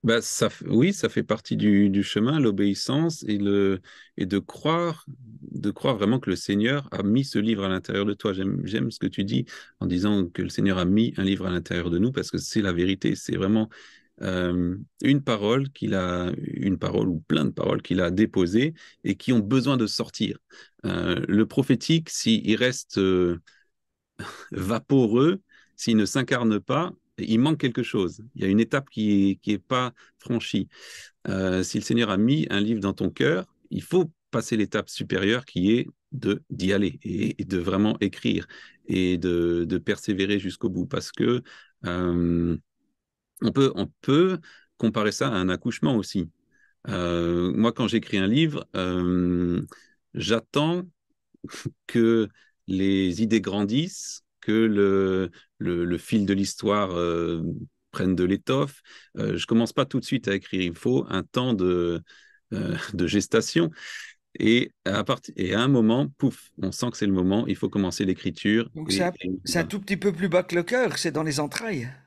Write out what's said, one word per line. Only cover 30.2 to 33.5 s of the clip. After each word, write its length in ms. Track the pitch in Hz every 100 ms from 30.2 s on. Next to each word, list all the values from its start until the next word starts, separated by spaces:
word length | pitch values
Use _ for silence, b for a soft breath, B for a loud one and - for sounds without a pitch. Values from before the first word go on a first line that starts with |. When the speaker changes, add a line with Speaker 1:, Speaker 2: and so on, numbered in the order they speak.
| - 117 - - - B B B B _ -
Speaker 1:
Euh, 340 | 95 92 92
si 160 | 90 -
le 60 |
Seigneur 260 | - 117 113
a 80 | 95
mis 300 | 113 147 151
un 100 | 98
livre 200 | 104 113
dans 140 | 98
ton 160 | - 95
cœur, 440 | - 131 175 185